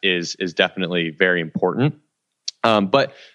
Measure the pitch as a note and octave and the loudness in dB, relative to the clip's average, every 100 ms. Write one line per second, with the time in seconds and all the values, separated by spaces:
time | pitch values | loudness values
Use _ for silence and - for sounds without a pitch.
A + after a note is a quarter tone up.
0 | F#2+ F2+ E2 - F2+ D#2+ F#2 - F2 F2 | -2 -2 -4 -6 -4 0 0 -2 -4 -2
1 | E2 D2+ F#2 F2 D#2+ F2 F2+ F#2 D3 - | -4 0 0 0 -2 -2 -2 0 -2 -4
2 | _ _ _ _ - - A#2 G#2+ G2 C3+ | _ _ _ _ -18 -2 2 2 2 2
3 | - - - | 0 -6 -20